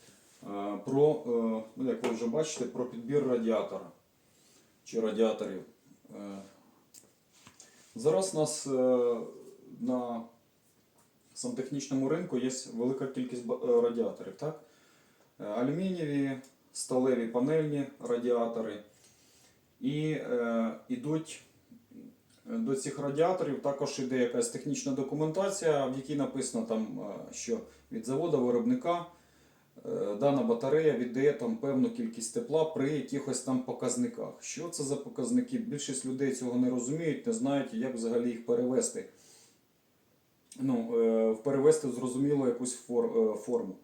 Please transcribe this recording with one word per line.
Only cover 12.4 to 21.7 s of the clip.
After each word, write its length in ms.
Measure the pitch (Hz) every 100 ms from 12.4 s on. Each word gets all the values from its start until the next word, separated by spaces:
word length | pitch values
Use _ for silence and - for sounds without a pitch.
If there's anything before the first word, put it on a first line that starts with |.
| 127 - -
велика 340 | 117 127 135 135
кількість 380 | - 123 120 117
ба-, 140 | 123
е, 180 | 120 117
радіаторів, 520 | 117 117 104 95 95 -
так? 280 | - - - _ _ _ _ _ _ -
Е, 40 |
алюмінієві, 1000 | 104 110 131 160 190 175 151 143 139 127 - _ _
сталеві 540 | - - 127 131 120 113
панельні 580 | 123 139 160 151 147 127 -
радіатори. 840 | 120 117 123 120 113 113 110 104 - _ - _ _ _ _ _ _ -
І, 320 | 131 151 156
е, 640 | 143 123 120 117 117 113 113 -
ідуть, 540 | 123 147 156 160 - - _ _